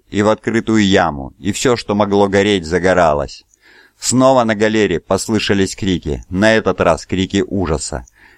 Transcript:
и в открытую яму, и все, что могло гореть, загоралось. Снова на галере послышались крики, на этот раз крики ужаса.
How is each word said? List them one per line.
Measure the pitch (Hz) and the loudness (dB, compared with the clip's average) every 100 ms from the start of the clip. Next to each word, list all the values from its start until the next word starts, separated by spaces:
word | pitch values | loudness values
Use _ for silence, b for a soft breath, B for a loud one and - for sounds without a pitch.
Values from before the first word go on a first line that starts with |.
| _ | _
и | 98 | -2
в | 104 | 0
открытую | 107 - 110 - 110 98 | 0 -2 -4 0 2 2
яму, | 95 85 71 65 - | 2 0 -4 -12 -8
и | 95 | -8
все, | - 135 117 | -2 0 -2
что | - 104 | -2 -2
могло | 101 101 101 | 2 2 2
гореть, | 98 101 101 80 | 2 2 0 0
загоралось. | 87 90 90 82 73 67 - _ b b b b _ | -2 2 2 2 0 -4 -10 _ b b b b _
Снова | - 123 131 131 113 | -4 2 4 4 2
на | 104 | 0
галере | 107 110 101 80 | 0 2 0 -2
послышались | - 95 - 107 - 101 95 - | -2 -4 -2 -4 0 0 0 -2
крики, | 101 87 80 65 - | -4 -2 -4 -8 -6
на | 90 107 110 | 0 2 2
этот | 110 - | 0 0
раз | 87 78 - | 0 0 -2
крики | 92 95 98 - | -4 -2 -2 -2
ужаса. | 98 85 78 - 65 - b b | -2 -2 -4 -6 -10 -14 b b